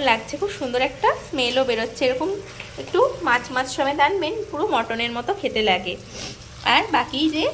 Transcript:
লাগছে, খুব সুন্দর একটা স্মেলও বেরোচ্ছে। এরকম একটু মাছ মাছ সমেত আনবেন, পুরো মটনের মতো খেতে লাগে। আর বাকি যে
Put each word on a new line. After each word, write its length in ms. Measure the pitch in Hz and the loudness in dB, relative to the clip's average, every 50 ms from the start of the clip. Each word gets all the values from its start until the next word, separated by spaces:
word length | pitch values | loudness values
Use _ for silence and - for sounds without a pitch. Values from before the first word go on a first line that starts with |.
| 285 254 | 2 2
লাগছে, 240 | 226 226 - - - 294 | 2 2 0 -4 -6 -4
খুব 140 | 392 403 - - | -4 -4 -4 -4
সুন্দর 200 | 285 247 240 247 | -4 -2 0 0
একটা 280 | 262 277 - - - 480 622 - - | 0 0 0 2 2 2 2 2 -2
স্মেলও 380 | - - 269 247 240 247 262 269 | -6 -2 -2 0 2 2 2 2
বেরোচ্ছে। 380 | 254 233 220 226 220 226 - 277 | 2 2 0 -2 -4 -2 0 0
এরকম 240 | 254 254 254 311 381 403 403 - - - - - - - - | 2 2 2 0 -2 -2 -4 -6 -10 -14 -14 -14 -14 -12 -12
একটু 220 | - - - 349 508 539 - - 339 | -6 0 4 4 4 4 2 0 2
মাছ 200 | 277 240 247 240 - | 2 2 2 0 0
মাছ 160 | 262 254 262 269 - | -2 -2 -2 -2 0
সমেত 240 | 320 277 277 294 302 | 0 0 2 4 6
আনবেন, 340 | 285 302 392 392 320 302 440 440 403 - | 4 4 4 2 0 -2 -2 -4 -6 -6
পুরো 140 | - 294 359 415 | -2 -2 0 2
মটনের 440 | 311 233 226 - 226 226 233 240 | 2 2 0 0 -2 -2 -2 -2
মতো 200 | 233 240 240 - 403 | -2 -4 -2 -2 -2
খেতে 280 | - - 254 - 220 | -2 -2 -2 0 0
লাগে। 340 | 214 202 185 185 196 - - - - - - - - - - - - - - - - | 2 2 2 2 0 -4 -8 -8 -10 -14 -12 -12 -10 -10 -12 -14 -16 -16 -14 -2 2
আর 180 | - 233 302 427 427 | 4 4 4 4 4
বাকি 280 | 311 254 240 - - 269 311 311 | 2 0 0 0 0 0 0 0
যে 140 | 302 311 349 571 | 2 2 0 0